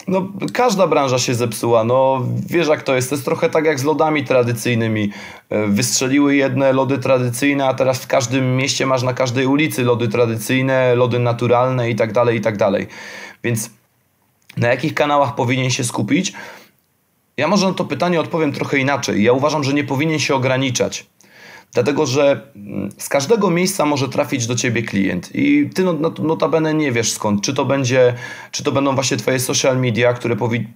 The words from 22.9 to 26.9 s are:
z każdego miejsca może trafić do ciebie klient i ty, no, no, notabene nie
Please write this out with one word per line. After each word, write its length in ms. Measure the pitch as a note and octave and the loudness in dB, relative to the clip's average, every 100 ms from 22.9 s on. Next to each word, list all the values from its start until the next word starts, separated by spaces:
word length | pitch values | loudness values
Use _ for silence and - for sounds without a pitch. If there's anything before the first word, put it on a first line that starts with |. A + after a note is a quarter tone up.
| - | -10
z 120 | - | -2
każdego 400 | C#3 C3+ A3+ G3 | -2 2 2 2
miejsca 360 | E3+ F#3 - | 2 0 0
może 240 | D3 C#3 C3+ | 0 0 0
trafić 380 | C#3+ C#3 C3 A#2 | -2 -2 -2 -2
do 80 | |
ciebie 280 | B2 B2+ A#2+ | -2 -2 -2
klient 520 | - G2+ F#2+ F2+ - | -2 -2 -2 -2 -6
i 340 | - C#3+ D3 C#3+ | 0 2 2 2
ty, 80 | - | 0
no, 100 | F#3 | 0
no, 200 | D#3 E3 - | 0 -2 -2
notabene 540 | D3+ D#3+ D#3+ D#3+ D#3 | -4 0 0 0 0
nie 180 | D#3 D3 | 0 0